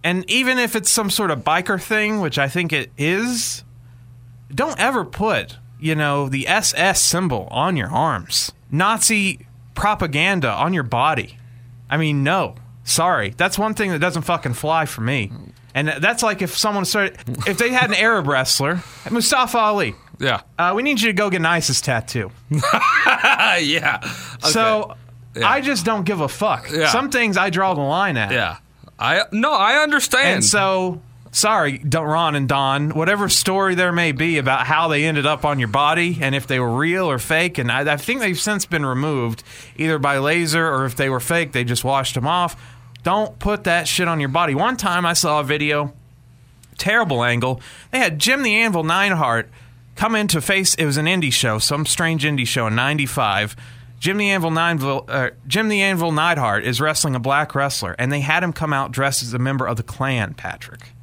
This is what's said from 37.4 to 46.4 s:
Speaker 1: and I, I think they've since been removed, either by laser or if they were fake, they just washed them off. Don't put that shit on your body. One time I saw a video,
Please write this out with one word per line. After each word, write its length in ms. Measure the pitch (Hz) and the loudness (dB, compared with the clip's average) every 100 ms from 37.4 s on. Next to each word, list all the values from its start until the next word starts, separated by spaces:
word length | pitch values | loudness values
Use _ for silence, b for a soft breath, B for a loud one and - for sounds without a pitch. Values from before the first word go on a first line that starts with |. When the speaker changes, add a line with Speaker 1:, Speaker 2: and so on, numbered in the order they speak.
| 175 170 | 0 -2
Speaker 1:
and 120 | 120 | -2
I, 220 | 123 143 | 0 0
I 40 | 147 | -2
think 220 | 175 254 | -2 -2
they've 180 | 214 175 | -2 -2
since 280 | 208 208 - | -2 -2 -2
been 180 | 160 | -2
removed, 600 | 143 127 151 143 117 113 B B B - | -2 -2 0 0 -2 -6 B B B -4
either 220 | 160 156 | -2 0
by 200 | 139 139 | 2 2
laser 480 | 139 170 165 165 160 | 2 0 2 0 0
or 180 | 135 131 | 0 -2
if 100 | 120 | 0
they 120 | 135 | -2
were 120 | 127 | 0
fake, 320 | 123 170 151 | 0 0 0
they 100 | 127 | -2
just 200 | 123 120 | -2 -2
washed 300 | 127 139 131 | 0 0 0
them 120 | 139 131 | -2 0
off. 340 | 175 175 - B B B B | 0 0 -4 B B B B
Don't 340 | 170 196 214 - | -2 0 -2 -4
put 260 | 202 208 | -4 -2
that 220 | 190 170 156 | 2 0 0
shit 220 | - 175 | 0 0
on 100 | 160 | 0
your 100 | 143 | 0
body. 260 | 151 170 139 | 2 2 2
One 200 | 214 254 | 0 0
time 300 | 196 175 170 | 0 2 2
I 60 | |
saw 260 | 165 165 151 | 2 2 0
a 40 | |
video, 480 | 139 151 147 147 143 - - - - - | 0 0 0 0 -2 -8 -20 -20 -20 -20